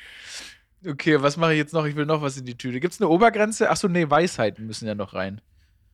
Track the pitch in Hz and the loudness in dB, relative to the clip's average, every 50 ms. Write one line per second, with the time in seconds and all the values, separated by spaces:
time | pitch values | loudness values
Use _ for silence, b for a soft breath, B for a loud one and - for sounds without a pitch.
0 | B B B B B B B B B B B B B B _ _ - 185 147 139 | B B B B B B B B B B B B B B _ _ -10 -8 -8 -2
1 | - 160 156 143 135 143 143 170 170 165 160 151 147 147 - 165 151 147 147 151 | 2 4 4 4 4 2 2 2 2 2 2 2 0 0 -2 -2 -2 -2 -2 -2
2 | 151 147 156 151 151 139 135 135 127 123 120 120 - 127 120 127 143 175 - - | -2 0 0 0 0 -2 -6 -6 -10 -12 -12 -8 -8 -6 -4 -2 -4 -4 -2 0
3 | 220 165 160 175 226 233 - 190 214 214 226 - 220 - 165 - - 202 175 175 | 2 2 4 6 6 4 4 4 0 0 0 0 0 0 2 2 0 0 2 2
4 | 170 143 147 151 170 185 - - 117 104 95 - 110 113 107 - - 110 107 104 | 2 4 4 4 4 2 0 0 -2 -2 -2 -4 -10 -12 -12 -8 -8 -6 -6 -6
5 | 101 - - 92 92 98 98 104 - _ _ _ _ _ _ _ _ _ | -6 -6 -6 -6 -6 -6 -8 -12 -16 _ _ _ _ _ _ _ _ _